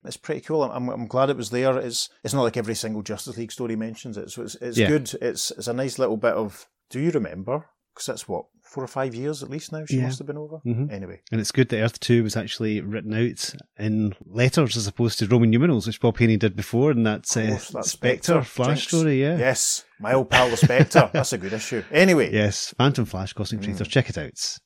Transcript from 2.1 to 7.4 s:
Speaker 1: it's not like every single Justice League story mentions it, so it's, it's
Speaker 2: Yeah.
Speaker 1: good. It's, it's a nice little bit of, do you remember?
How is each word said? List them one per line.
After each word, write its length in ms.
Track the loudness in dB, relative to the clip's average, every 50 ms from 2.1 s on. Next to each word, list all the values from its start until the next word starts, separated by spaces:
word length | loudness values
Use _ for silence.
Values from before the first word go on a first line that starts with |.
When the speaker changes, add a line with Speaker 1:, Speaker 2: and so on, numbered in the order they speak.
| _ _ _
Speaker 1:
it's 100 | -4 0
not 80 | 2 2
like 120 | 2 0
every 180 | -2 -4 -4 -4
single 280 | -6 -6 -6 -6 -6 -6
Justice 340 | -8 -10 -10 -10 -12 -10
League 160 | -10 -10 -12 -8
story 240 | -8 -6 -4 -4
mentions 400 | -4 -4 -8 -10 -12 -14 -12 -12
it, 140 | -12 -12 -12
so 120 | -12 -12 -12
it's, 120 | -12 -12
it's 220 | -10 -10 -6 0 2
Speaker 2:
Yeah. 100 | 2 4
Speaker 1:
good. 240 | 2 0 0 -4 -10 -6
It's, 300 | -6 -6 -4 -4 -6 -6
it's 180 | -8 -8 -6 -6
a 40 | -4
nice 260 | -4 -4 -6 -2 -2
little 180 | -2 0 0
bit 180 | 0 0 0 0
of, 320 | 0 -4 -4 -8 -14 -20 _ _ _ _ _
do 100 | -6 -2
you 100 | -2 0
remember? 560 | 0 0 -2 -2 -6 -10